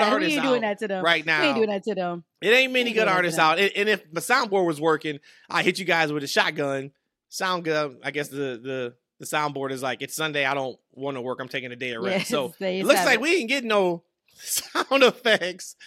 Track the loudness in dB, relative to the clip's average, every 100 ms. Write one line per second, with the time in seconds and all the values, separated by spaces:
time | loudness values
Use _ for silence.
0 | 4 2 0 0 2 0 0 -4 -4 0
1 | 2 2 2 2 2 2 0 -2 -4 -4
2 | -4 -6 -12 -4 2 4 4 0 0 2
3 | 2 4 2 4 4 4 2 2 0 0
4 | -2 -8 0 0 2 0 0 0 0 0
5 | -2 -10 _ -20 -4 0 0 0 0 2
6 | 2 -2 0 0 0 0 -2 -4 -6 _
7 | _ _ _ -6 -4 -2 0 -2 -2 -6
8 | -6 -6 -6 -6 -6 -6 -8 -6 -6 -10
9 | _ _ -4 -2 -2 -4 -6 -4 -4 -4
10 | -8 -4 -2 0 0 0 -4 -10 _ -10
11 | -8 -6 -6 -8 -8 -8 -10 -8 -8 -4
12 | -2 -2 -2 -4 -4 -6 -4 -2 4 4
13 | 6 2 2 0 0 -2 2 2 2 0
14 | _ _ _ -16 -6 -6 -4 -6 0 4
15 | 4 4 0 0 0 -8 -16 -18